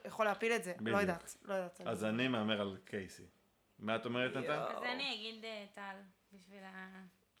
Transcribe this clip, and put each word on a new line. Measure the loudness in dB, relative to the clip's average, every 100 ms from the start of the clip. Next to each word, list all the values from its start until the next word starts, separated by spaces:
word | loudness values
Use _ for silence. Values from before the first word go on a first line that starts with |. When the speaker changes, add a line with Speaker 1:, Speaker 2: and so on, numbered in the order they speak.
Speaker 1:
יכול | -4 2 4
להפיל | 4 4
את | 2
זה. | 0
לא | -2
Speaker 2:
בדיוק. | 2 4
Speaker 1:
יודעת, | 4 2 -4 -12
לא | -2
יודעת. | -2 -2 -4 -2
Speaker 2:
אז | 2
אני | 2 4 4
מהמר | 4 4 4
על | 2 -2
קייסי. | -6 -6 -6 -10 -18 _ _ _ _ -6
מה | 0 0
את |
אומרת, | 2 2 2 2
נתן? | 0
Speaker 1:
יואו. | 0 0 -2
Speaker 3:
אז |
אני | -2 -2 -2
אגיד, | -4 -6 -8
אה, | -8 -8 -10
טל, | -10 -10 -10 -14 _ _
בשביל | -20 -20 -16
ה- | -14 -12 -12 -14 -18 -20 _ _